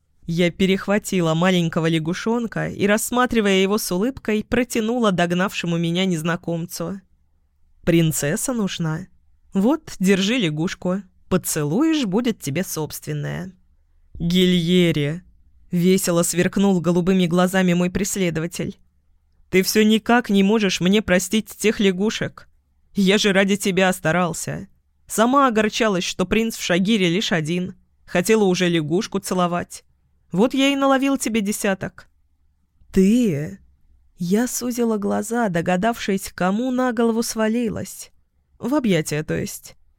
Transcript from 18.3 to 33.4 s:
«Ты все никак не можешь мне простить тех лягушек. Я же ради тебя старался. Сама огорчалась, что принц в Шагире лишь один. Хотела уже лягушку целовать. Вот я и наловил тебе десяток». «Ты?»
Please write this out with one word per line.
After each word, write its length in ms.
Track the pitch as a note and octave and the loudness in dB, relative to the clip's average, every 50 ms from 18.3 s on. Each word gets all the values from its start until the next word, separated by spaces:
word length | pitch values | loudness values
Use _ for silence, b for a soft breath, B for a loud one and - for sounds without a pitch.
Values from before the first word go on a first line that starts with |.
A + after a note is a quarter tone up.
| D#3+ D#3+ D#3 F3 - - E3 - - - _ _ _ _ _ _ _ _ _ _ _ _ _ _ | -2 -2 -6 -6 -6 -8 -8 -8 -10 -12 _ _ _ _ _ _ _ _ _ _ _ _ _ _
«Ты 120 | - F#3 | 2 2
все 220 | F#3+ - - G#3+ G#3+ | 2 2 2 4 4
никак 460 | G#3+ A3 A3 - - A#3 A#3+ A#3+ - | 4 4 2 4 4 2 2 4 2
не 120 | G3+ G3 | 4 4
можешь 380 | G3 F#3+ G#3+ A#3 G#3 F#3 - - | 4 4 4 2 2 0 0 0
мне 220 | E3+ F3+ G3 A3 | 2 2 2 2
простить 480 | G#3+ - F3+ F#3 F3+ - - A3 G#3 - | 2 2 2 0 2 0 -2 -2 -2 -4
тех 300 | - - - G#3 A3+ - | -8 -2 0 0 0 2
лягушек. 680 | G#3 G3 F#3+ F3+ G3+ A3 - - C#3+ - - - - - _ _ _ _ _ _ _ _ - | 2 2 2 0 -2 -2 -2 -4 -6 -8 -10 -14 -20 -20 _ _ _ _ _ _ _ _ -4
Я 240 | G3+ G3 F3+ F#3+ G#3+ | 0 2 2 4 4
же 160 | - G#3 F#3 | 2 2 4
ради 240 | F#3+ G3+ F#3+ G3+ G3 | 4 2 2 0 0
тебя 340 | - G3+ F#3 F3 F#3+ F#3 | 0 0 0 2 2 2
старался. 760 | F#3 - - D#3 D#3+ F3+ F3+ E3 E3 - - - D3 D#3+ G3 - _ _ _ _ _ _ _ - | 0 0 -2 0 0 0 0 -2 -4 -6 -8 -8 -8 -10 -10 -14 _ _ _ _ _ _ _ -6
Сама 400 | - - A3 A#3+ C4 C#4+ C#4 C4 | 0 2 2 4 4 4 4 4
огорчалась, 580 | A3 A3 G#3+ G#3+ - - A#3 A3 G3 E3+ - | 4 2 0 0 0 0 0 2 2 0 -2
что 200 | - - - F#3 | -4 -4 -4 -2
принц 300 | F3+ G3+ G#3+ A3+ A3+ - | 0 0 0 0 -2 -4
в 60 | - | -6
Шагире 480 | - - F3+ F3+ G3 F#3+ A#3 G#3 F#3 F3 | -4 -2 0 0 2 2 2 2 2 2
лишь 220 | E3 F#3+ A3+ - | 0 0 -2 -2
один. 440 | G#3 E3 D#3 D3 F3 F3+ F3+ F#3 - - _ _ _ _ _ | -2 -2 -2 -2 -2 -4 -4 -6 -10 -16 _ _ _ _ _
Хотела 400 | - - F3 F3+ - A3 A3 G#3 | -4 -2 -2 2 2 2 4 4
уже 240 | F#3+ F3+ F3+ F#3+ F3 | 2 2 2 2 0
лягушку 500 | E3+ E3 D#3 C#3+ D#3+ F#3 A3+ - - G3 | 0 0 0 0 -2 -2 -2 -4 -6 -8
целовать. 640 | - - G3+ F#3 F3+ F3 F3 F3 F#3 - - - - _ _ _ _ _ _ _ _ _ | -6 -4 -2 0 0 0 -2 -4 -6 -10 -14 -20 -20 _ _ _ _ _ _ _ _ _
Вот 220 | - E3+ A3 C4 - | 0 0 0 2 2
я 160 | C4 C4+ C#4 | 2 2 2
и 60 | C#4 | 2
наловил 420 | C#4 C#4 C4+ C4+ C4 C4+ C#4 C4+ C4 | 2 2 2 2 2 2 0 0 0
тебе 240 | - C4 G#3+ A3+ | -2 -2 -2 -2
десяток». 640 | G3+ G3 G#3+ - - G#3 G3 - - F#3 - - - _ _ _ _ _ _ _ _ _ _ _ _ _ _ _ _ - | -2 -2 -4 -2 -2 -2 -2 -2 -6 -10 -12 -16 -20 _ _ _ _ _ _ _ _ _ _ _ _ _ _ _ _ -2
«Ты?» 680 | - G3 F#3+ G3 A3+ B3 B3 G#3 D#3 C#3 | 2 4 4 4 4 4 2 0 0 -2